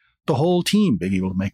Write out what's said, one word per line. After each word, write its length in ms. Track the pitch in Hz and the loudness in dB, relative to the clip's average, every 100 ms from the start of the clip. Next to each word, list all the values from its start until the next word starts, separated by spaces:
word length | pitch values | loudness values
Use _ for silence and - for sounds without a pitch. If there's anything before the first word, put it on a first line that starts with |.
| _ _ - | _ _ -4
the 60 | |
whole 300 | 127 170 180 | 0 2 0
team 340 | 170 208 202 98 | 0 2 2 0
being 160 | 92 | 0
able 160 | 95 92 | -2 -2
to 80 | 92 | -2
make 160 | 101 | -4